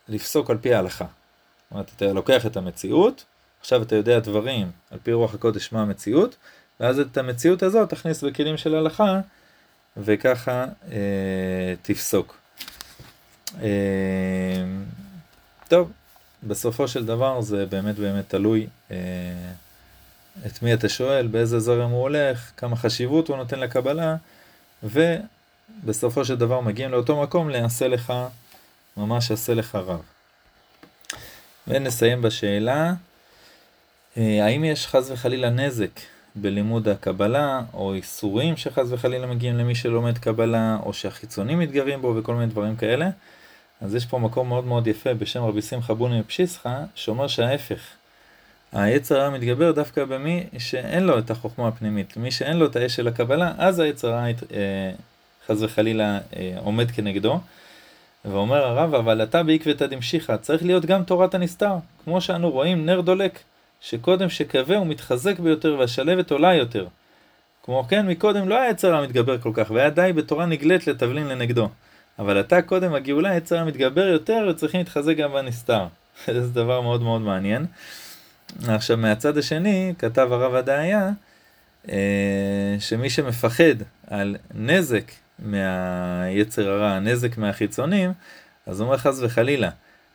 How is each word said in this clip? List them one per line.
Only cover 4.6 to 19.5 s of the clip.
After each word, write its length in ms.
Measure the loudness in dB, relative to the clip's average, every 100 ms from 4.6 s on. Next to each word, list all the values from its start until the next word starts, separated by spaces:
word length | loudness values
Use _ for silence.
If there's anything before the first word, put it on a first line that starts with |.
| -4 -8 _
על 80 | -10
פי 100 | -2
רוח 220 | 0 0
הקודש 380 | 0 -2 -2 -4
מה 100 | -2
המציאות, 540 | -2 -4 0 2 2 -2 -20 -20 _ _
ואז 180 | 0 0
את 160 | 0 -2
המציאות 460 | -4 0 2 4
הזאת 280 | 4 2 2
תכניס 340 | -2 -4 -2
בכלים 320 | -4 -2 -4 -2
של 180 | -2
הלכה, 460 | 0 0 2 2 2 -4 _ _ _ _ _ _ -8
וככה, 680 | 0 2 2 0 -2 -4 -4 -8 -10
אה, 840 | -4 -2 -2 -2 -2 -2 -2 -4 -6
תפסוק. 560 | -4 -4 0 -2 -2 -10 _ -20 -18 -18 -20 -20 -20 _ _ _ -16 -6
אה, 60 | -2 0 0 0 -2 -2 -2 -2 -2 -2 -4 -6 -10 -14 -18 -20 -20 _ _ _ 2
טוב, 240 | 2 2 -6 _ -20 _ _
בסופו 460 | -8 -4 -2 -2 -4
של 180 | -2 -4
דבר 340 | 0 0 0
זה 260 | -2 -2 -2
באמת 280 | -2 -4
באמת 300 | -2 -2 -2 -2
תלוי, 380 | 0 2 2 0 -12 _
אה, 60 | -8 -6 -6 -8 -10 -12